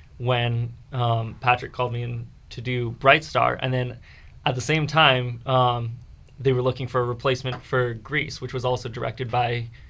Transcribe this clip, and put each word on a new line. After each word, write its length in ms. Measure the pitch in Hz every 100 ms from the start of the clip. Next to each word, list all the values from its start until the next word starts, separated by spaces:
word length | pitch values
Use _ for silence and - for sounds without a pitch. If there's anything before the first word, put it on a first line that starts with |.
| - -
when, 560 | 123 123 120 117 117 117 -
um, 460 | 131 120 117 113 107
Patrick 320 | 123 123 127
called 220 | - 123
me 100 | 117
in 240 | 120 120 120 - -
to 100 | -
do 300 | 123 123 120 117
Bright 240 | 135 151
Star, 340 | 156 127 123 120
and 120 | 131
then 220 | 127 123 117 - - - - -
at 100 | 123
the 60 |
same 260 | 120 156 151
time, 520 | 156 139 131 123 120 -
um, 460 | 131 123 120 117 123 - - - -
they 140 | 127
were 100 | 127
looking 260 | 127 127 127
for 120 | 127
a 60 | 120
replacement 580 | 120 139 127 131 123
for 300 | - 131 123
Grease, 480 | 113 110 147 123 -
which 120 | 127
was 120 | 135 127
also 240 | 123 123
directed 420 | 117 123 117 123
by, 360 | 120 120 120 117 -